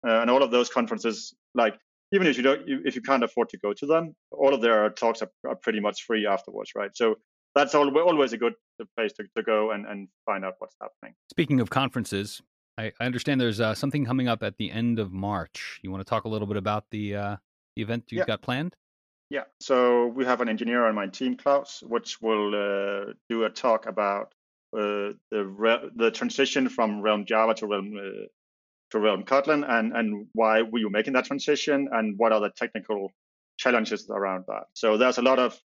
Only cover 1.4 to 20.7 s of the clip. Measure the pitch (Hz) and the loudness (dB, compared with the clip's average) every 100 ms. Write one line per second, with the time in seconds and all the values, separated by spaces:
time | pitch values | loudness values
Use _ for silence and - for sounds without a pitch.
1.4 | _ 123 113 - _ _ _ 196 175 127 | _ 0 0 0 _ _ _ 2 2 4
2.4 | 131 151 160 135 135 127 117 135 117 - | 2 2 -2 -4 -4 -4 0 2 2 0
3.4 | 113 98 104 104 143 160 165 - _ - | -4 -2 -4 -4 0 0 0 -14 _ 2
4.4 | 135 135 117 110 107 107 117 110 110 _ | 2 4 4 4 2 2 -2 0 -8 _
5.4 | 135 120 - 110 104 101 - 110 104 95 | -8 -4 -4 -2 -2 -4 -4 -2 0 -2
6.4 | - 101 104 104 101 - 117 107 _ _ | -4 -12 -10 -8 -8 0 0 0 _ _
7.4 | _ 143 143 151 143 143 175 156 131 113 | _ 0 4 4 4 4 4 4 2 2
8.4 | 117 110 _ - 110 - 107 - 101 - | -2 -2 _ -18 -12 -4 -4 -4 -8 -6
9.4 | 110 107 107 104 107 101 98 _ - 98 | 0 2 2 -2 -6 -12 -14 _ -4 -4
10.4 | 95 92 - _ - _ - _ _ - | -4 -8 -16 _ -16 _ -20 _ _ -4
11.4 | 160 131 110 131 131 123 - 98 104 - | 2 2 2 0 0 -4 -4 -4 -4 -10
12.4 | _ _ _ - 110 - 120 123 - 135 | _ _ _ -10 -10 -4 -4 -2 0 2
13.4 | 120 104 110 104 139 147 120 131 123 113 | 2 2 0 0 -2 -2 0 0 0 -2
14.4 | 104 - 104 110 117 113 101 95 98 101 | -4 -6 -6 -2 -2 0 -4 -4 -4 -4
15.4 | 80 - - - 95 95 95 113 113 107 | -6 -12 -14 -12 -10 -10 -4 -4 -2 -6
16.4 | 101 104 98 107 _ 107 104 101 101 101 | -4 -2 -2 -2 _ -8 -6 -4 -6 -8
17.4 | _ _ _ - 107 117 - 113 - 107 | _ _ _ -10 -6 -6 -6 -4 -4 -4
18.4 | - 127 170 _ _ _ _ _ _ 139 | -4 -6 -6 _ _ _ _ _ _ -10
19.4 | - _ - 127 123 120 120 123 127 120 | -10 _ 0 4 6 4 2 0 0 0
20.4 | 120 107 113 | 0 -2 0